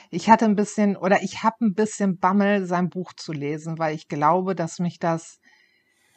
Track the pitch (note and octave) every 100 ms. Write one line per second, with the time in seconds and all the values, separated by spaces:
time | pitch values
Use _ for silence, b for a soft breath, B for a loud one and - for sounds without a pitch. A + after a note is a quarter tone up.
0 | B E3+ - A3 A3+ G3+ G3+ - G3+ F#3+
1 | F#3+ G3 A3 - A3 - A3+ F#3 G#3+ -
2 | G3 F3 F#3 G3+ G3+ G3+ F3+ F3 F3+ F3+
3 | F3 - - D3+ C#3+ D#3 D#3+ D#3+ D#3+ E3
4 | - D3 D3+ F3+ F#3 F3+ E3 - F3 -
5 | E3+ E3 - - b b b b b b
6 | b